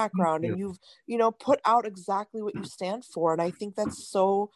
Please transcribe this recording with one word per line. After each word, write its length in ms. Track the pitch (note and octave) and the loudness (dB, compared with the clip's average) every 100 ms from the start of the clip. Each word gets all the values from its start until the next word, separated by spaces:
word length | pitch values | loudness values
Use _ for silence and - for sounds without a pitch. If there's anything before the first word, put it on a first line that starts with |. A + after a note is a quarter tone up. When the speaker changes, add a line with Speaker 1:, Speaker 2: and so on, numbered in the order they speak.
| - | 2
Speaker 1:
Thank 140 | F#3 E3 | 2 2
Speaker 2:
background, 160 | D#3+ | 2
and 120 | E3+ F#3 | -2 -4
Speaker 1:
you. 20 | |
Speaker 2:
you've, 200 | G3 F#3 _ _ - | -6 -10 _ _ -4
you 100 | A#3 | 2
know, 140 | A3+ | 2
put 300 | A3 B3 C#4+ | 2 2 2
out 220 | - A#3 G#3+ | 4 4 2
exactly 560 | F#3 F#3 G3 G#3 A3 | -8 -4 -4 -4 -8
what 120 | G#3 - | -6 -6
you 80 | |
Speaker 1:
<clears throat> 0 | |
Speaker 2:
stand 400 | D#3 - F#3 A3+ | -10 -6 -6 -6
for, 280 | - E3 D#3+ | -8 -2 0
and 80 | D#3+ | 2
I 100 | E3+ | -2
think 240 | - G#3 | -4 -8
that's 240 | G#3+ G#3 - | -4 -4 -6
so 520 | - G3 F#3+ G3 G#3 | -4 0 2 2 -2